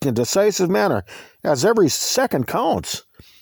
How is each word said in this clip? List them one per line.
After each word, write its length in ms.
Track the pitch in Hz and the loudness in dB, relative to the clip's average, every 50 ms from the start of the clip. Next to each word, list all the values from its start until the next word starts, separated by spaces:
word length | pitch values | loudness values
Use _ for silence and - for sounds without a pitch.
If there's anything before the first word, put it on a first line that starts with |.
and 120 | - 139 117 | -4 -2 0
decisive 540 | 113 123 - - 196 208 214 196 - 185 170 | 0 -2 0 0 2 2 2 2 0 0 0
manner, 340 | 190 214 208 190 131 101 95 - - - - - _ _ | 2 2 2 2 0 -2 -4 -8 -16 -20 -20 -20 _ _
as 220 | - 165 151 123 135 | -2 -2 0 2 2
every 240 | 208 233 226 185 135 | 2 4 4 4 2
second 580 | - - - - - 247 262 - - 147 120 | 2 -2 -4 -2 -2 0 0 0 0 -2 -2
counts. 580 | - - 196 240 330 - 92 82 - - - - _ _ - - - - - | -2 -2 -2 -2 0 -2 -2 -4 -6 -10 -12 -12 _ _ -20 -20 -20 -20 -20